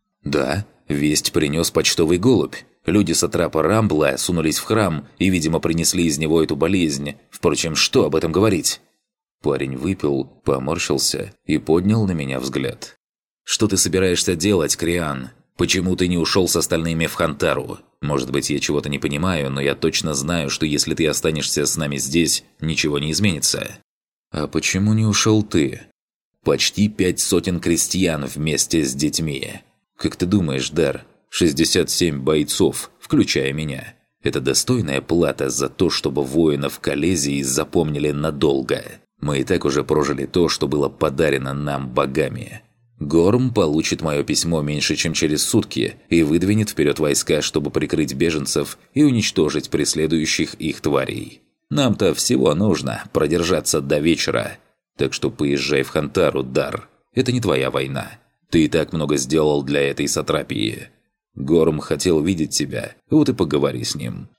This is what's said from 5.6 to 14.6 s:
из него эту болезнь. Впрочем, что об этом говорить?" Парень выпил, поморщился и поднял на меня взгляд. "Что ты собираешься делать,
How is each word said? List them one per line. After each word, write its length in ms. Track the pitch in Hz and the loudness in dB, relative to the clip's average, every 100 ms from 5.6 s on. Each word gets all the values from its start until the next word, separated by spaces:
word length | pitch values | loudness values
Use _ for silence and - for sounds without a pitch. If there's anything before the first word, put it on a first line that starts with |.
| 82 82 80 92 85 | 0 0 0 2 0
из 140 | 71 | 0
него 240 | 78 82 | 2 2
эту 120 | 78 71 | 2 0
болезнь. 600 | 82 95 80 69 71 71 _ | 0 2 0 -2 -8 -10 _
Впрочем, 440 | - 85 73 82 76 | -2 0 0 -2 -2
что 300 | - 131 76 | 2 2 2
об 100 | 78 | 2
этом 160 | 82 | 0
говорить?" 480 | 90 107 85 - - _ _ _ _ _ _ | 2 2 2 -2 -6 _ _ _ _ _ _
Парень 340 | 73 67 67 64 | -2 -2 -2 -4
выпил, 500 | 85 95 73 67 65 _ | -4 -2 0 -2 -4 _
поморщился 920 | - 67 67 87 - 69 - - 50 - - | -2 0 -2 -2 -2 0 -2 -4 -8 -10 -2
и 120 | 78 | 0
поднял 480 | - 82 95 113 98 | 2 2 4 2 2
на 60 | |
меня 280 | 82 67 65 | -2 -4 -4
взгляд. 560 | 65 69 65 - - - _ _ _ _ | -4 -4 -6 -8 -14 -20 _ _ _ _
"Что 240 | - - 104 | -6 0 2
ты 80 | 95 | 2
собираешься 600 | 90 92 95 87 - 87 | 2 2 2 2 0 0
делать, 420 | 98 95 | 2 2